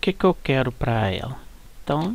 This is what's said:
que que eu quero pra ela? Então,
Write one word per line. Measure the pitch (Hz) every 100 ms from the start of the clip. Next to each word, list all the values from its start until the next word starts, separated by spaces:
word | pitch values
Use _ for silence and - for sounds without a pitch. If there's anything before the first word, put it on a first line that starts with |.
que | -
que | 185
eu | 190
quero | 170 - 135 127
pra | 120 - 113 104
ela? | 92 117 131 - - - -
Então, | - 147 175